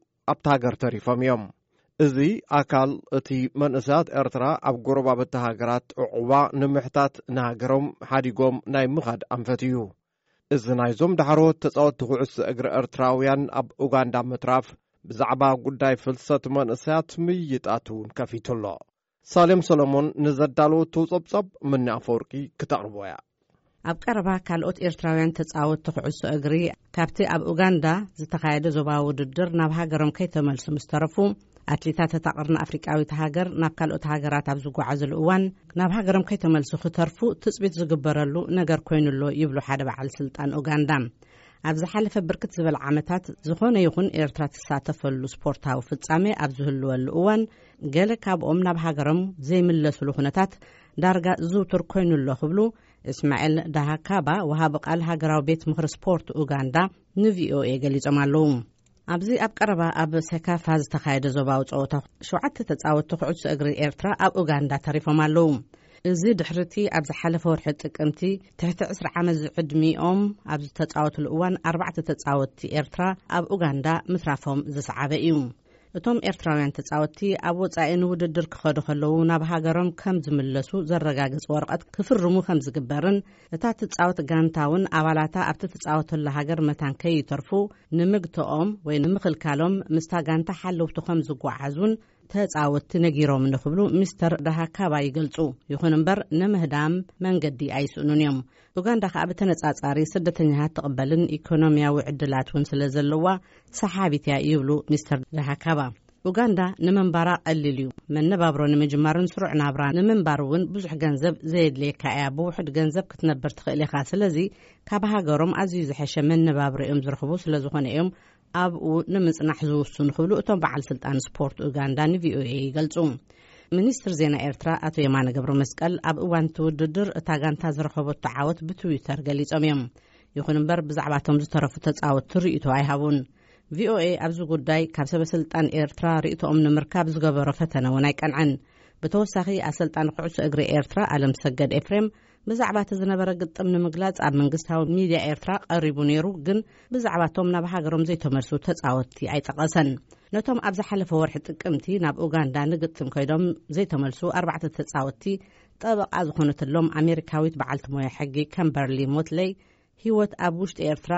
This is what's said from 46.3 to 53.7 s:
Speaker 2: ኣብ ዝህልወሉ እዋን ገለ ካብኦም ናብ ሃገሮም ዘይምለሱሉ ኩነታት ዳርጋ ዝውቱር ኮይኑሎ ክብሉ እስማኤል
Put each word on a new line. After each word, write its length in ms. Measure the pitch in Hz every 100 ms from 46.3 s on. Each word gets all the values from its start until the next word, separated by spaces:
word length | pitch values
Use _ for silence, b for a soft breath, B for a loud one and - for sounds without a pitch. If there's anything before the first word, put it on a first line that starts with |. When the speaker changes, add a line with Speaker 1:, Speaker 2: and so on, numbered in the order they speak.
Speaker 2:
ኣብ 180 | - 147
ዝህልወሉ 540 | 131 143 135 135 127 131
እዋን 300 | 165 190 214 220 b b b
ገለ 300 | 147 151 202 226
ካብኦም 440 | 202 185 147 175
ናብ 160 | 185 170
ሃገሮም 420 | 165 147 143 165 190 180
ዘይምለሱሉ 680 | 135 180 175 165 151 - 139
ኩነታት 400 | 139 139 190 190 - b b b -
ዳርጋ 300 | 180 185 175 -
ዝውቱር 400 | 165 196 185 180 175
ኮይኑሎ 440 | 190 175 151 131 131
ክብሉ 240 | 151 190 226 - b b -
እስማኤል 500 | 135 147 127 156 156 165